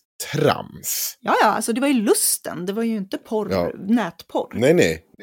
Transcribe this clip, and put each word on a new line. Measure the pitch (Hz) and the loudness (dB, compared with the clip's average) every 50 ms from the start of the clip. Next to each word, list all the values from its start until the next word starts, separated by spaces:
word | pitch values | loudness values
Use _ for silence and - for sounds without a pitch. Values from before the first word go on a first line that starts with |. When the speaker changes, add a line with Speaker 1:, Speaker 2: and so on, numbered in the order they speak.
| _ _ _ - - - | _ _ _ -14 -10 -6
Speaker 1:
trams. | - - 147 135 - - - - - - - - - - - - - _ | -4 0 2 2 0 0 -4 -14 -16 -12 -8 -8 -6 -6 -6 -8 -10 _
Speaker 2:
Ja, | - - 415 494 | -2 0 2 4
ja, | - | 4
alltså | 214 - 220 - - | 4 4 2 -2 -2
det | 220 247 | -2 0
var | 277 294 | 0 2
ju | 277 233 | 2 2
lusten. | 202 269 440 - - - - - - - 85 160 180 | 4 2 2 2 2 0 -2 -4 -6 -10 -10 -8 -6
Det | 196 | -6
var | 196 226 | -4 -2
ju | 233 226 226 | -2 -2 -2
inte | 208 190 190 - 302 | -4 -6 -6 -8 -10
porr, | - - 220 214 208 - | -8 -6 -4 -4 -4 -2
Speaker 1:
Ja. | 190 185 175 - - - | -2 -2 -2 -2 -4 -6
Speaker 2:
nätporr. | 185 202 233 247 196 170 - - - _ - - - - - | -2 0 0 0 0 -2 -8 -14 -14 _ -6 -6 -6 -4 -2
Speaker 1:
Nej, | 101 123 143 175 | 2 4 4 6
nej. | 170 110 82 80 82 _ _ _ - | 6 4 2 2 -2 _ _ _ -20